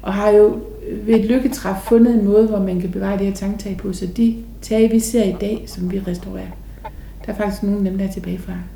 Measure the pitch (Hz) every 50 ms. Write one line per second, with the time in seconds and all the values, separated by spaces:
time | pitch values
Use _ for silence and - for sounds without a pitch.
0 | - - 190 202 202 214 208 208 208 208 - - - - - - - - - 214
1 | 208 214 226 214 196 220 240 262 254 277 - - - - 190 - - - 233 233
2 | 226 233 233 220 202 202 202 214 226 214 214 202 190 185 180 180 180 180 180 196
3 | 196 196 202 190 196 196 196 - 196 196 208 220 - 208 190 175 - 196 180 -
4 | 190 175 180 - 233 226 226 - - - - - - - 220 220 220 226 220 226
5 | 226 - - 233 208 190 175 - 202 202 220 220 - - - - 180 180 190 196
6 | 190 180 175 175 - 196 190 185 190 190 180 - - - - - - - - -
7 | - - - - - - 202 202 214 202 196 - - 202 202 208 196 185 185 190
8 | 196 190 - 185 175 180 180 185 - - 185 180 180 - -